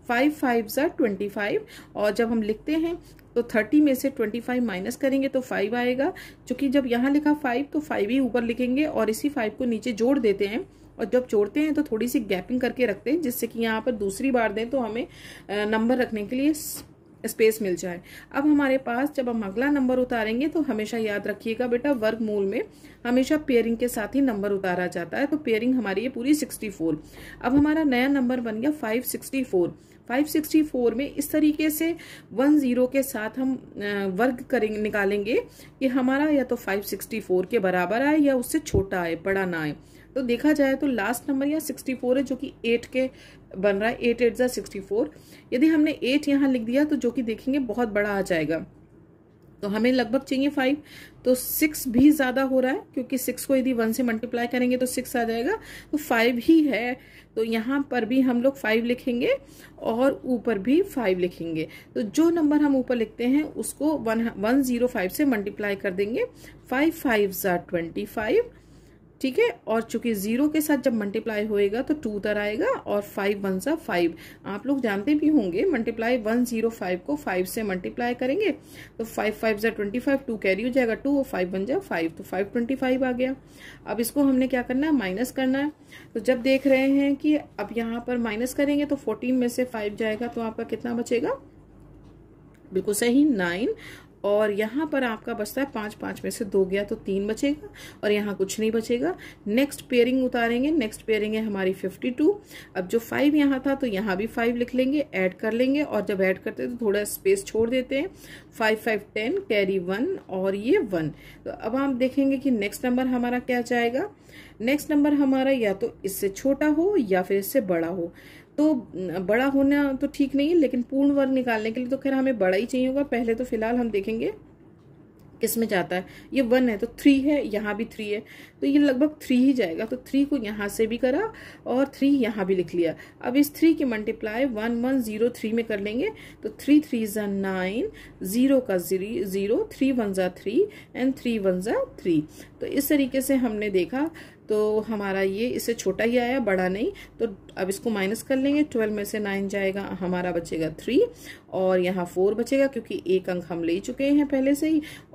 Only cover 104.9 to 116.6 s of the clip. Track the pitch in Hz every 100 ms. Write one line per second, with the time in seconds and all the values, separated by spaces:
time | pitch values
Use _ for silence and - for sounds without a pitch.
104.9 | 302 277 220 - - 220 226 262 285 302
105.9 | 214 208 196 190 190 220 208 254 240 220
106.9 | 202 208 - 190 196 - 214 233 254 247
107.9 | 269 370 - - - - - 220 220 233
108.9 | 214 - 214 220 392 - 214 196 196 175
109.9 | 196 311 381 - 190 190 196 220 403 240
110.9 | 180 156 - - - - - 226 254 277
111.9 | 247 254 262 269 269 269 233 202 - 254
112.9 | 247 254 247 240 247 247 247 233 240 233
113.9 | 254 403 - - - - - 226 285 -
114.9 | 294 294 285 277 262 262 269 214 190 233
115.9 | - 196 - 196 196 269 277